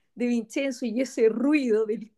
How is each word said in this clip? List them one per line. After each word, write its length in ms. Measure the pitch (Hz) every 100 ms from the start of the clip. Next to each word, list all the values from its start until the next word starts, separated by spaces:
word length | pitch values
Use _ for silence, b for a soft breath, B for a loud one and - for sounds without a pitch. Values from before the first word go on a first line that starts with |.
| _ -
de 120 | 240
Vincenzo 580 | 240 220 262 277 247 240
y 120 | 226
ese 300 | 254 - 220
ruido 560 | 233 285 302 254 214 208
del 260 | 214 214